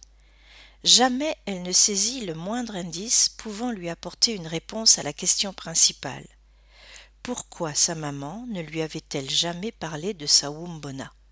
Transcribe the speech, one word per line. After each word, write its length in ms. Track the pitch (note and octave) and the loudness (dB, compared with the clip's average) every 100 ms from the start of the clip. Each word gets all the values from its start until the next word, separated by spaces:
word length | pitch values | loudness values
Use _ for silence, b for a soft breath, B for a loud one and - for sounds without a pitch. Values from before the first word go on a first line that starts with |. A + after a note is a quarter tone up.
| b b b b b b b b | b b b b b b b b
jamais 540 | F3 A3 B3+ B3 D#4 - - | 6 6 6 2 -4 -4 -6
elle 160 | F#3 | -6
ne 80 | F3+ | 0
saisit 560 | F#3 - G3 G#3 C4+ G3 | 4 4 4 0 -2 -6
le 80 | |
moindre 400 | D#3+ F3+ A#3+ A#3 | -6 -4 -4 -4
indice 540 | F#3 F3 D#3+ G#3+ - - | -6 -6 -6 2 4 4
pouvant 420 | - A3+ G3+ B3 | 0 -10 -6 -4
lui 180 | G#3+ E3+ | -4 -6
apporter 440 | E3 F3 - - | -8 -10 0 0
une 160 | G#3 D#3+ | 0 -4
réponse 500 | E3 - E3 D#3+ - | -6 -6 2 4 4
à 60 | |
la 80 | D3 | 2
question 400 | - F3+ - G3+ | 0 2 2 0
principale. 720 | - E3 E3 - - C#3+ C3+ D3 _ B B B B B B B _ | -6 -2 4 4 2 -8 -10 -14 _ B B B B B B B _
Pourquoi 500 | - B3 - - E3 | -8 -8 -8 -6 -2
sa 200 | D3 - | 2 2
maman 520 | E3 D3 C#3+ C#3+ G3+ B3 | 0 -6 -6 -8 -10 -8
ne 140 | F#3+ | -8
lui 200 | D#3 D#3+ | -6 -4
avait-elle 480 | D#3 D#3+ - D3+ C3+ | -4 -6 -8 -6 -2
jamais 400 | D3 E3+ E3+ G#3+ | 0 0 -2 -8
parlé 420 | - D#3+ D#3 F3+ | -8 -8 -6 -6
de 140 | F#3 D3 | -4 4
Sawumbona ? 880 | - C#3+ D3+ F3 D#3+ C#3+ C3+ B2 - _ | 4 4 -4 -10 -10 -10 -10 -12 -16 _